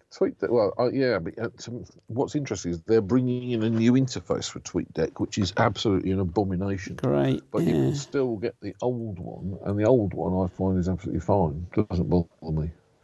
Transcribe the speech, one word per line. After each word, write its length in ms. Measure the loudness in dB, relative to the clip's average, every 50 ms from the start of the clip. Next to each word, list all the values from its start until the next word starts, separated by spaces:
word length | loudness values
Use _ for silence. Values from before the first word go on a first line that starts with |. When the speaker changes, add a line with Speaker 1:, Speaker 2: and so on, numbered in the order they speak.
| _ _
Speaker 1:
TweetDeck. 360 | -4 -2 -2 -2 -2 -2 -2 2
Well, 220 | 2 4 2 2 2 0
uh, 120 | 0 0
yeah, 280 | 2 2 2 2 2 0
but, 200 | -2 -4 -6 -6
uh, 100 | -6 -8 -8 -10
to, 260 | -14 -12 -12 -12 -12 -16 -20 -20 _
what's 280 | -6 -4 -2 -2 -2 -2
interesting 380 | -4 -4 -4 -6 -6 -4 -4
is 80 | -6 -4
they're 180 | 0 2 4 4
bringing 480 | 4 4 2 2 2 2 -2 -2 -4 -2
in 120 | -2 0
a 80 | 0 2
new 220 | 2 4 4 4
interface 560 | 6 4 4 2 -2 -6 -4 -4 -4 -4 -4 -6
for 120 | -10 -10
TweetDeck, 600 | -10 -6 -4 -4 -4 -4 -2 -2 -2 -2 -2 -4
which 180 | -6 -4 -2 -2
is 140 | -2 0 2 2
absolutely 520 | 2 2 0 0 0 0 2 2 2 0
an 100 | 0 0
abomination. 760 | 0 0 0 0 0 0 0 -2 -2 -4 -4 -6 -8 -10 -8
Speaker 2:
Great, 460 | -4 -2 0 2 2 2 0 0 -2 -4 _
Speaker 1:
But 140 | -4 0 0
you 80 | 2
can 160 | 2 2 2 2
Speaker 2:
yeah. 60 | 0
Speaker 1:
still 420 | -2 -4 -4 -2 0 0 0 -2
get 180 | -2 -4 -6 -6 -6
the 120 | -10 -10 -6 -4
old 380 | -2 -2 -2 -2 -4 -8 -8 -8
one, 400 | -10 -10 -10 -8 -8 -8 -8 -6 -4
and 140 | -2 0 4
the 60 | 6
old 300 | 6 6 6 4 2 -2
one 180 | -2 -2 0 0 2
I 60 | 0 0
find 300 | -2 -2 0 2 2 2
is 100 | 2 0
absolutely 320 | -2 -2 -4 -4 -4 -2
fine. 460 | 0 2 2 4 2 2 0 -4 -8 -4 -2
Doesn't 340 | -2 0 0 0 -2 2 2
bother 180 | 2 2 2 0 _ -12 -6 -4
me. 180 | -2 -2 -2 -4 -6 _ _ _ _ _